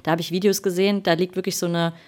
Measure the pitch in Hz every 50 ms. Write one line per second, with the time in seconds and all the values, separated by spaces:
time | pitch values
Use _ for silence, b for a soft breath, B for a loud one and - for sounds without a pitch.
0 | - 156 165 170 165 - 165 190 202 202 190 196 - 196 175 180 196 202 202 196
1 | 196 180 165 160 185 180 - 190 185 196 - - 175 175 170 170 170 165 165 b
2 | b